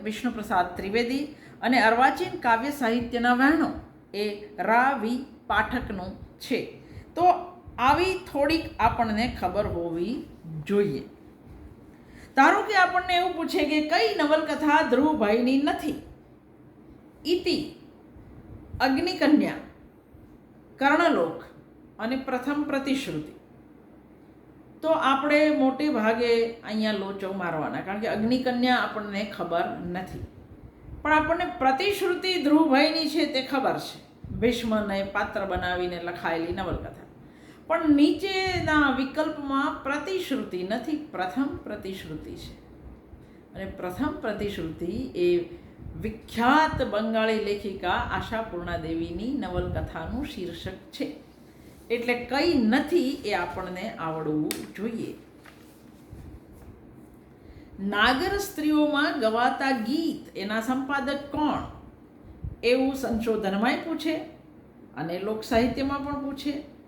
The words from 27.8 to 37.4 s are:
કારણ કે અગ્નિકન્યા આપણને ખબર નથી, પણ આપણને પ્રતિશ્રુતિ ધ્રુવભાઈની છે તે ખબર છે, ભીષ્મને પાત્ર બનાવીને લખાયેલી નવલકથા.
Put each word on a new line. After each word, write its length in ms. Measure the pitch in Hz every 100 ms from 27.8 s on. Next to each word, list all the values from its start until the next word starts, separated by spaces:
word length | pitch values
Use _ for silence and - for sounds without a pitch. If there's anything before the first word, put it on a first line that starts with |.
કારણ 180 | 165 208
કે 80 | 214
અગ્નિકન્યા 680 | 202 220 254 247 240 247 247
આપણને 580 | 214 220 208 196 208 -
ખબર 260 | 170 170 180 - 175
નથી, 340 | 175 190 - - - - - - - - -
પણ 120 | 294
આપણને 320 | 311 311 339 359 -
પ્રતિશ્રુતિ 840 | 262 262 392 403 381 359 370 359
ધ્રુવભાઈની 640 | 277 302 302 262 302 311 311
છે 160 | 320 294
તે 160 | 262
ખબર 380 | 262 277 214 -
છે, 500 | - - - - -
ભીષ્મને 760 | 196 226 233 233 214 202 196
પાત્ર 420 | 196 202 214 214 196
બનાવીને 580 | 180 180 180 180 175
લખાયેલી 500 | 175 175 180 165 170
નવલકથા. 520 | 190 185 - - - - - - -